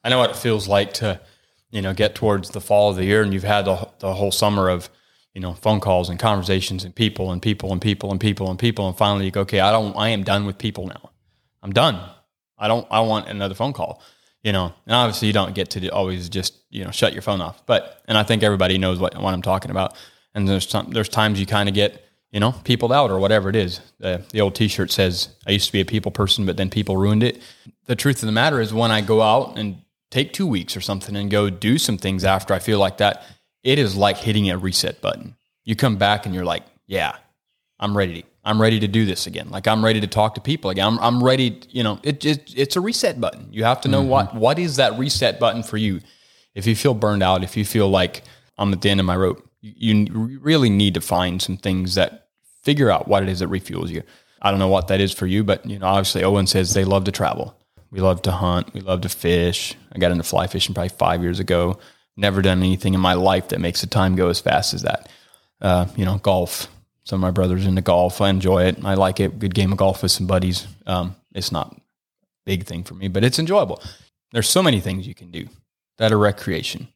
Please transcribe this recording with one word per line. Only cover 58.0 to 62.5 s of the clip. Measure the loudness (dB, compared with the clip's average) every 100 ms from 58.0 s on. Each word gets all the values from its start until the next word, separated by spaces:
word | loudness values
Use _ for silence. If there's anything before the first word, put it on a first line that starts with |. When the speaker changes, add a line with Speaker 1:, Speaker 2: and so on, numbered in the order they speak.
| 2 2
Speaker 1:
to | 0
hunt. | 0 0 -2 -4
We | -12
love | -4 -2
to | -2
fish. | -2 0 2 2 -2 -6 -12 -14
I | 0
got | 0
into | 0
fly | 0 -2 -2
fishing | -4 -4
probably | -2 -6
five | 0 0 2
years | -2 -4
ago. | 0 0 0 -2 -10 _ _ -2
Never | 0 2
done | 2